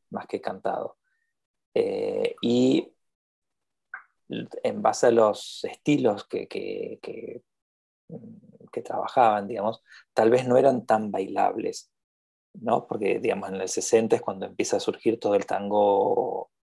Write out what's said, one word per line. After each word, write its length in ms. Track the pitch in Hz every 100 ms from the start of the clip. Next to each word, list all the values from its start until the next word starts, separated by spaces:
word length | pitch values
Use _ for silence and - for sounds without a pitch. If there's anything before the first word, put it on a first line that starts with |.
| _
más 160 | 98 -
que 160 | -
cantado. 560 | - 95 - - - - _ _ _ _ _ _ _ -
Eh, 600 | 101 98 101 101 - -
y 500 | 117 120 127 139 - _ _ _ _ _ _ _ _ _ _ - - _ - 113 - -
en 180 | - 107
base 260 | 107 104 127
a 40 |
los 520 | 117 110 101 - -
estilos 600 | - - - 143 123 101 -
que, 220 | 104 -
que, 520 | 101 95 - - 110
que, 420 | - - - - _ _ _ _ _ _ - - 110 - - - -
que 100 | -
trabajaban, 680 | - - - - 117 104 101
digamos, 360 | 113 104 117 _ - _
tal 180 | - 113
vez 160 | 123 127
no 100 | 123
eran 280 | 135 127 -
tan 260 | 110 107
bailables, 800 | 95 98 101 95 92 - - - _ _ _ _ _ _
¿no? 320 | - 113 120 -
Porque, 340 | 110 101 98
digamos, 300 | 110 98 98
en 60 | 95
el 140 | 95
sesenta 460 | - - 113 113 120
es 60 |
cuando 240 | - 98 92
empieza 320 | - 101 170
a 40 |
surgir 380 | - - 120 110
todo 160 | 107 101
el 100 | -
tango 1080 | 98 101 104 104 101 98 104 - - - _ _